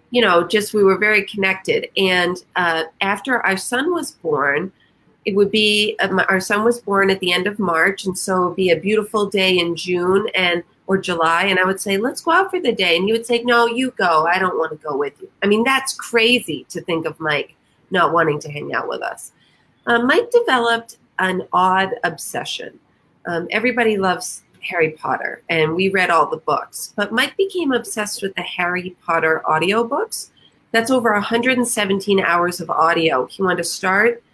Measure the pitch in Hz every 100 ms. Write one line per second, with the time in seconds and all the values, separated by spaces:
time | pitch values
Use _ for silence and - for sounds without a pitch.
0 | _ 247 214 175 175 214 208 214 190 185
1 | 208 208 196 214 190 190 - 147 - -
2 | 190 180 175 180 - 185 175 160 160 -
3 | 196 208 - 240 - 190 - 247 302 349
4 | 277 - 165 147 143 143 185 - _ _
5 | _ _ - 196 202 214 214 208 214 -
6 | 190 190 - 190 190 208 226 233 - 196
7 | 190 190 180 180 190 208 185 165 175 196
8 | 190 180 - 185 180 160 185 160 185 214
9 | 202 220 202 196 190 185 170 165 185 180
10 | 180 196 214 - 180 175 - _ - 190
11 | 185 170 160 170 196 185 185 190 - 196
12 | 240 - - 339 381 370 302 196 180 170
13 | 190 226 233 240 240 240 233 233 262 -
14 | 185 160 165 185 190 170 160 156 156 139
15 | 139 - - - 202 208 233 269 262 -
16 | - 233 226 240 - 143 - 170 156 165
17 | 156 151 156 147 - _ _ _ - 180
18 | 160 170 160 147 151 147 143 123 - -
19 | - - - _ _ _ _ _ - 233
20 | 247 320 480 480 466 262 233 233 233 -
21 | _ - 185 185 165 175 185 185 190 -
22 | 175 160 - 131 - - - - _ _
23 | _ _ - 170 165 208 247 233 220 208
24 | 190 175 - - _ _ - 180 160 156
25 | - 127 - - - 165 156 165 190 190
26 | 180 165 147 156 - 143 - - - -
27 | 202 226 285 - 392 370 311 240 - -
28 | 208 - 190 190 175 - 175 180 180 180
29 | - 165 160 160 - 156 170 214 233 285
30 | 453 - - _ _ _ _ 226 226 262
31 | 226 208 202 233 247 254 233 - 202 196
32 | 196 196 175 175 175 175 160 156 160 170
33 | 160 135 - - 190 175 196 - 190 190
34 | 226 233 _